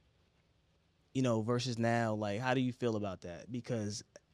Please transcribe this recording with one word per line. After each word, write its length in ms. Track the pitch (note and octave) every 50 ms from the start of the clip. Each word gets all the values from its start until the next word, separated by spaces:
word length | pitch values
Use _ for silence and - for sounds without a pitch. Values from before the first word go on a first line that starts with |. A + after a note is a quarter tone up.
| _ _ _ _ _ _ _ _ _ _ _ _ _ _ _ _ _ _ _ _ _ _ _
you 80 | C3+
know, 200 | B2+ B2 A2+ A2
versus 360 | G#2+ A#2 A#2+ B2 A#2+ C3 A#2
now, 360 | A2+ A#2 A#2 A#2 A#2 A#2 A2 G#2+
like, 260 | G#2+ G#2+ G2+ G2+ G#2+
how 140 | C3 B2+ B2+
do 80 | C3+
you 100 | B2+ B2 A#2
feel 220 | - B2+ A#2+ A2
about 260 | G#2 G#2 G2 F#2 F2
that? 300 | - F2 E2+ D#2+ - -
Because 520 | B2 B2 A#2 - B2+ A2+ G#2 G#2 G#2 - - - _ - - _